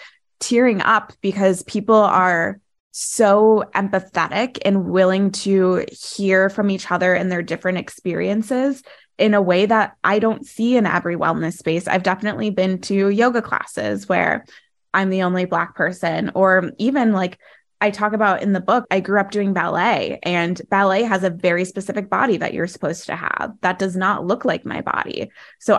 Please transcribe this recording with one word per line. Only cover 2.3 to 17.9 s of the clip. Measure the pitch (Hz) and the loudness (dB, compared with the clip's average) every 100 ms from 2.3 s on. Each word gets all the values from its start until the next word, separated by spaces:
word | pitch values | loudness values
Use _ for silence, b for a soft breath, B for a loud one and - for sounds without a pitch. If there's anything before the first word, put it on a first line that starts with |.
| 175 170 202 _ _ _ | 2 -2 -6 _ _ _
so | - - - 214 202 214 214 - | -12 -10 2 4 6 6 4 2
empathetic | - 196 196 190 - 160 190 247 - | -2 -2 -2 -4 -4 -2 -2 -4 -2
and | - 196 180 | 0 0 2
willing | 180 185 190 196 | 2 4 4 0
to | 196 202 196 185 180 - | -2 0 2 4 2 -2
hear | - - - 196 190 190 | -10 -16 -4 2 4 2
from | 196 208 | 2 -2
each | 190 - | -2 -2
other | 180 180 | 0 2
and | 180 180 | 2 0
their | 175 | -4
different | 170 160 185 185 | -4 -4 -4 -4
experiences | 175 - 185 165 180 208 220 254 269 269 - B B _ | -6 -10 -6 -4 -2 -2 -2 -2 -2 -4 -10 B B _
in | 214 | 2
a | 208 | 4
way | 185 180 202 | 4 2 4
that | 220 202 - | 2 0 -2
I | - 208 | 0 2
don't | 226 226 - | 0 -2 -8
see | - 226 247 | -4 2 2
in | 202 | 2
every | 175 175 | 0 -2
wellness | 170 160 165 165 175 | -2 -2 0 -4 -6
space. | - 165 175 | -4 -4 0
I've | 190 | -2
definitely | 185 190 208 - 214 | 0 -2 -4 -4 -4
been | 185 190 185 | 0 -2 -2
to | - 196 196 | -2 0 2
yoga | 202 240 240 | 2 2 0
classes | 220 - - - 107 104 - | -4 -6 -6 -8 -6 -6 -2
where | 90 82 - - B B _ _ | 0 0 -2 -6 B B _ _
I'm | 190 190 | -2 0
the | 185 | 0
only | 185 180 | 0 0
Black | 180 170 170 | -2 -2 -4
person, | - 180 180 170 160 - | -2 -4 -2 -4 -2 -4
or | 185 190 185 185 - | 2 4 4 0 -2
even, | 220 277 233 | -2 2 2
like, | 196 185 185 b b b _ | 2 -2 -6 b b b _
I | 208 | -2